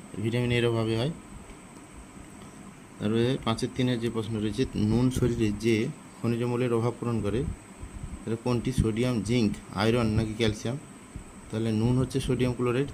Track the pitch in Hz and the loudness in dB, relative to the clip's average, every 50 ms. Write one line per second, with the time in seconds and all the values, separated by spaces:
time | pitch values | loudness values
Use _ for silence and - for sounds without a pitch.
0 | - - - - 107 113 113 123 123 120 120 120 117 120 113 113 113 110 113 110 | -8 -10 -8 -2 -2 0 0 2 2 2 4 4 4 4 4 2 2 2 2 0
1 | 120 156 165 - - - - - - - - - - - - - - - - - | 0 -2 -2 -6 -12 -14 -16 -16 -16 -16 -18 -18 -18 -20 -20 -20 -20 -18 -18 -18
2 | - - - - - - - - - - - - - - - - - - - - | -18 -18 -18 -18 -18 -18 -18 -18 -18 -18 -18 -16 -18 -18 -18 -18 -20 -18 -10 -4
3 | 104 104 110 113 117 123 135 - - 113 113 110 131 120 - - 127 127 127 113 | -2 0 2 4 2 2 0 0 0 0 0 0 -2 -4 0 0 2 2 2 0
4 | 113 120 113 113 107 101 113 107 104 110 101 110 131 127 - 95 104 104 110 117 | -2 -2 -2 -2 -4 -2 -2 -2 -2 -2 0 0 -2 0 0 2 2 4 4 4
5 | 123 127 127 - 127 120 120 117 113 107 101 104 110 117 113 107 117 147 151 - | 4 4 4 2 2 2 2 2 2 2 0 2 2 4 4 4 2 0 -4 -8
6 | - - - - - 117 120 113 120 123 123 120 127 123 117 113 113 120 117 - | -14 -18 -10 -4 -2 0 0 0 0 0 0 0 2 2 2 2 2 0 -2 0
7 | 120 120 117 110 101 101 98 120 151 175 - - - - - - - - - - | -2 0 0 0 0 0 0 0 -2 -2 -4 -8 -12 -18 -16 -14 -14 -12 -10 -10
8 | - - - - - 107 113 113 - 123 123 117 101 127 127 - - 110 107 110 | -10 -10 -10 -8 -4 -4 -4 -2 0 2 2 2 2 2 2 4 4 4 4 2
9 | 123 127 123 110 90 101 120 127 110 101 - - - - - 92 104 113 113 123 | 2 2 2 0 2 2 4 4 4 2 0 -2 -8 -8 -2 2 4 4 4 4
10 | 113 110 107 110 113 107 107 110 117 110 104 - - 117 131 151 - - - - | 4 4 2 2 2 0 0 2 2 2 2 0 -4 -4 -4 -4 -8 -12 -18 -18
11 | - - - - - - - - - - - 110 113 113 110 107 110 120 123 127 | -18 -16 -14 -14 -14 -14 -18 -18 -12 -6 -4 -2 0 2 2 4 4 4 4 4
12 | 131 123 - 135 - - 127 117 127 123 120 120 123 123 117 127 143 139 | 2 2 0 -2 0 0 2 2 2 0 2 0 0 2 2 2 0 0